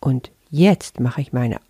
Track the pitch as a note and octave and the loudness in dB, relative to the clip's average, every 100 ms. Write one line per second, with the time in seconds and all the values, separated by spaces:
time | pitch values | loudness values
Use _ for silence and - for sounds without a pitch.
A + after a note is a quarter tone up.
0 | C#3+ B2+ - _ - D3+ F#3+ F#3 - - | -2 -2 -6 _ -6 2 4 4 -2 -4
1 | B2 - C3+ B2+ A#2+ G#2+ | -4 -4 -4 -2 -2 -4